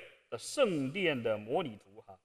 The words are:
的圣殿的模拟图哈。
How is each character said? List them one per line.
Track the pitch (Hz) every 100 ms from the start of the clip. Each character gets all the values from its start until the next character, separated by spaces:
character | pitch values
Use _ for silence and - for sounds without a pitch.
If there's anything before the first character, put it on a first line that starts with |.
| - - _
的 | 117
圣 | - 294 240 156 131
殿 | 185 170 131
的 | 113 104
模 | 107 165
拟 | 156 101
图 | 98 104
哈。 | - 95